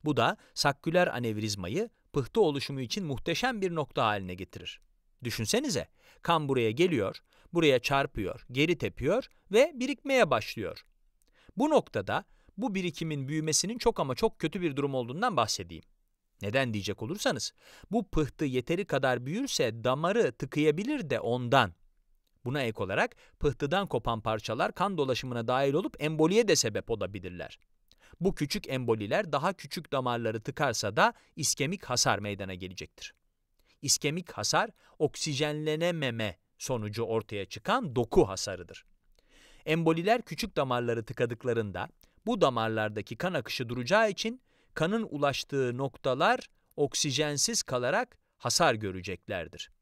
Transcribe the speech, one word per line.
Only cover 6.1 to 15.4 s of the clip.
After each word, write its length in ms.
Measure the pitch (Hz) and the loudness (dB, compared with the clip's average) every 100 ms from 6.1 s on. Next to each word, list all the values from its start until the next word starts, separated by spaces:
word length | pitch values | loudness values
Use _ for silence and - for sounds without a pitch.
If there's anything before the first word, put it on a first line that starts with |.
| - | -10
kan 260 | - 165 143 | 0 2 4
buraya 220 | 131 110 | 4 4
geliyor, 460 | 117 180 147 98 - _ _ - | 4 4 4 0 -4 _ _ -4
buraya 260 | 170 160 127 | 4 6 6
çarpıyor, 680 | - 139 139 - 92 117 - | 4 0 0 -2 -6 -6 -6
geri 260 | 123 160 170 | 0 2 2
tepiyor 500 | 104 - 123 214 - _ _ | -2 -2 0 0 -2 _ _
ve 200 | 202 302 | 4 4
birikmeye 560 | 277 254 269 277 269 190 | 2 -4 -4 0 4 4
başlıyor. 540 | 120 - - 90 - - _ _ _ _ _ - - | 4 -2 -8 -8 -8 -18 _ _ _ _ _ -16 -2
Bu 140 | 285 | 4
noktada 540 | 285 - 113 98 123 - _ - - | 4 2 -4 -2 -4 -4 _ -20 -6
bu 180 | 240 | -4
birikimin 540 | 190 180 - 165 147 135 | -2 -4 -4 -6 -4 -4
büyümesinin 500 | 156 156 151 202 240 | -4 0 0 0 0
çok 220 | 233 220 | 0 0
ama 140 | 143 | -4
çok 240 | 127 220 - | 0 0 0
kötü 220 | 160 202 | -4 -2
bir 160 | 175 139 | -2 0
durum 180 | 139 | -2
olduğundan 420 | 131 120 143 247 | -2 -4 -2 0
bahsedeyim. 480 | 156 | 2